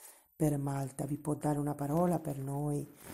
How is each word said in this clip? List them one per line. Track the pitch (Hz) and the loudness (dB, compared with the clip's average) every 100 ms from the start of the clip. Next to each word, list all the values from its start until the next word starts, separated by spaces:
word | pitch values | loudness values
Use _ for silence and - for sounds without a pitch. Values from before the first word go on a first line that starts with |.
| - - _ - | -20 -20 _ 0
per | 156 143 | 2 2
Malta, | 139 139 135 - | 0 -2 -4 -4
vi | - 143 | -4 -2
può | 151 | -2
dare | 147 147 147 | 0 2 2
una | 143 | 0
parola | 143 143 156 175 165 | 0 0 4 4 2
per | 156 139 | 0 -4
noi | 135 139 147 143 143 - - | -2 -2 0 0 -2 -10 -18